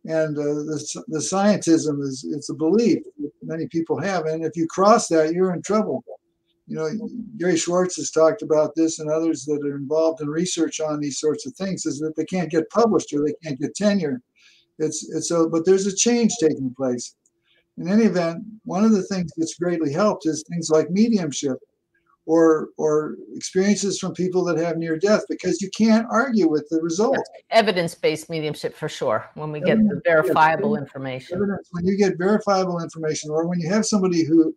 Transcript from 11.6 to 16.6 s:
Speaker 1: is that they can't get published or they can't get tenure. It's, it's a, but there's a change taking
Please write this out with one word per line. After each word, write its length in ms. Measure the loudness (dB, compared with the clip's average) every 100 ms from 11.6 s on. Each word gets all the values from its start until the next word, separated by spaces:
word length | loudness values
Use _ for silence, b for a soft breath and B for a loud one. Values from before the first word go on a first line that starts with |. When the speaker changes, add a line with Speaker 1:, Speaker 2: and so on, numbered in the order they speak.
| -6 -4 -6
Speaker 1:
is 120 | -4
that 160 | -6
they 100 | -4
can't 280 | -4 -4 0
get 180 | -2 0
published 420 | 2 2 2 0
or 120 | -2
they 100 | -2 -4
can't 160 | -8 -6
get 140 | -6
tenure. 480 | 0 0 2 -2 -6 _ b b b b -6
It's, 340 | -4 -4 -8
it's 200 | -6 -2
a, 160 | 2 2
but 160 | 2
there's 220 | 4 4 2
a 100 | 0
change 360 | 2 4 2 2
taking 320 | 0 2